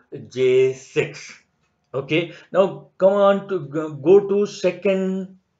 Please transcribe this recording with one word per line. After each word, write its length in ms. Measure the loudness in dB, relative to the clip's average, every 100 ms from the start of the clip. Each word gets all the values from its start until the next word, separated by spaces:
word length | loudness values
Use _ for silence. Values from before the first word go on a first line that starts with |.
| _ -18 -12
J 440 | -2 2 4 2
six. 580 | 0 -8 -4 -4 -6 -20 -20 _ _ _ _ _
Okay, 420 | -10 -4 -4 -4 -10 -6
now 360 | 0 0 -2 -16 0
come 160 | 2
on 340 | 4 2 2 -2
to 120 | -8
go, 320 | -6 -8 -8
go 340 | -4 4 6 6
to 180 | -2 -2
second, 920 | -2 -4 -2 -2 -2 -2 -4 -8 -16 _